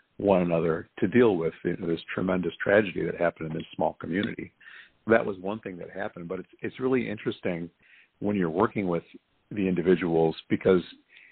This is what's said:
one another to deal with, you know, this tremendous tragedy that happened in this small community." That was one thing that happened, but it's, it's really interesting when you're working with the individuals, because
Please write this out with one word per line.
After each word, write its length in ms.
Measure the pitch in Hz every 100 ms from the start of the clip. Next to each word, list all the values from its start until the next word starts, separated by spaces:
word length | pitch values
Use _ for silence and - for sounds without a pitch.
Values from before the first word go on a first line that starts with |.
| _ -
one 240 | 101 95
another 480 | 87 85 82 80 - -
to 80 | 104
deal 280 | 98 120 92
with, 180 | 82 -
you 140 | 87 85
know, 80 | 85
this 140 | 82 - -
tremendous 360 | 92 92 85 -
tragedy 400 | - 101 101 85 85
that 80 | 82
happened 360 | 85 - 80
in 60 | 80
this 100 | 78 -
small 200 | 78 -
community." 520 | - 85 104 - - _ - - - _ -
That 180 | 113 117
was 120 | 95
one 220 | 92 110
thing 180 | 104 90
that 140 | 85
happened, 360 | 90 104 - 85
but 120 | 92
it's, 100 | 92 _
it's 180 | 110 -
really 280 | 127 131 113
interesting 600 | 107 - 104 - 85 85 _ _ - _ _
when 160 | 101 104
you're 140 | 87
working 380 | 82 117 117 92
with 160 | 85 - - _ _ _
the 160 | - 95
individuals, 680 | 90 82 87 90 80 82 80 -
because 320 | 104 92 92 - - _ - -